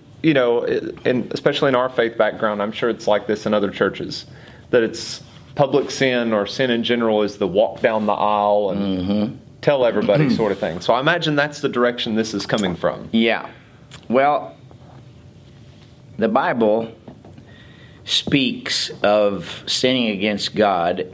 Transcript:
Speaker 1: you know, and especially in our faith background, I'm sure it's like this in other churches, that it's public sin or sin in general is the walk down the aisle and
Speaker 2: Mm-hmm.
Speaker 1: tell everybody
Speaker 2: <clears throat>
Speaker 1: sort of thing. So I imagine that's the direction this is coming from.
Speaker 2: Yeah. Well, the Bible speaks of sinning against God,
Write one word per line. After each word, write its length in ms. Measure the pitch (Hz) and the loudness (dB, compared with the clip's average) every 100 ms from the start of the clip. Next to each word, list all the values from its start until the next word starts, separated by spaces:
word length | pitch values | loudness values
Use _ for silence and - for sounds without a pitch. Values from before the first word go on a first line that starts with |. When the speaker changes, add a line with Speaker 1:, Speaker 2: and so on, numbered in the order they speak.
| - - | -20 -2
Speaker 1:
you 120 | 160 | 2
know, 280 | 135 120 120 - 127 - - | 4 4 2 0 -2 -4 -4
and 280 | - 123 - | -2 -2 -2
especially 360 | - 151 139 143 | -2 0 2 2
in 40 | |
our 140 | 123 127 | 2 0
faith 280 | 127 117 113 | 0 -2 2
background, 460 | 107 87 110 104 | 0 0 -2 -2
I'm 100 | 104 | -4
sure 160 | 110 120 | -2 -2
it's 200 | 110 - | -2 0
like 180 | 104 101 | 0 0
this 200 | 104 107 | -4 0
in 80 | |
other 160 | 107 101 | 0 0
churches, 560 | - 98 - - - - - - - - | 0 0 0 -10 -10 -14 -20 -20 -20 0
that 120 | 123 | 2
it's 400 | 113 - - - - - - - | 2 -4 -12 -14 -16 -20 -14 -2
public 340 | 135 139 - | 2 2 -2
sin 440 | - 135 123 117 | -2 0 0 0
or 120 | 107 101 | 0 -2
sin 240 | - 127 | -2 0
in 120 | 117 | 0
general 380 | 113 120 113 107 | 0 0 2 2
is 160 | 104 - | 0 0
the 80 | 98 | 0
walk 340 | 95 113 - | 2 0 2
down 240 | 120 110 | 0 2
the 80 | 104 | 0
aisle 580 | - 104 104 104 104 98 | 2 2 2 4 2 2
and 260 | 101 98 92 | -2 -2 -2
Speaker 2:
Mm-hmm. 340 | 92 104 107 - - - | 0 0 -2 -6 -20 -4
Speaker 1:
tell 240 | - 139 120 | 0 2 2
everybody 420 | 104 104 101 143 | 2 2 4 4
Speaker 2:
<clears throat> 60 | 107 | 2
Speaker 1:
sort 160 | 107 | 0
of 60 | 92 | 0
thing. 220 | 90 87 | -2 -4
So 100 | - | 0
I 80 | 120 | 2
imagine 340 | 147 175 156 | 2 0 0
that's 280 | 143 147 147 | 0 0 -2
the 60 | 135 | -4
direction 440 | 123 120 120 120 | 2 0 0 -4
this 200 | 110 110 | -2 -2
is 100 | 101 | -4
coming 320 | - 113 95 87 | -2 -2 -2 0
from. 320 | 85 - - | -2 -4 -2
Speaker 2:
Yeah. 380 | 110 113 101 - - - - - - - | 0 2 0 -6 -16 -20 -20 -20 -20 -2
Well, 440 | 123 143 147 - - - - - - - - - - - - - - - - - - | 2 4 2 -4 -16 -20 -20 -20 -20 -20 -20 -20 -20 -20 -20 -20 -20 -20 -20 -20 -4
the 100 | 107 | 0
Bible 640 | 120 170 127 110 110 113 - - - - - - - - - - - | 0 0 0 2 2 -2 -14 -20 -20 -20 -20 -20 -20 -20 -20 -20 -20
speaks 840 | - - - 143 123 - - - - - | -4 -4 2 2 0 -4 -6 -6 -6 -2
of 600 | 104 107 104 98 80 - - | 2 4 2 -2 -8 -12 -6
sinning 420 | - 127 127 113 | -2 0 0 -2
against 440 | 98 107 101 - | -2 -2 -2 -4
God, 520 | 95 101 90 85 92 - | 0 2 2 0 -2 -6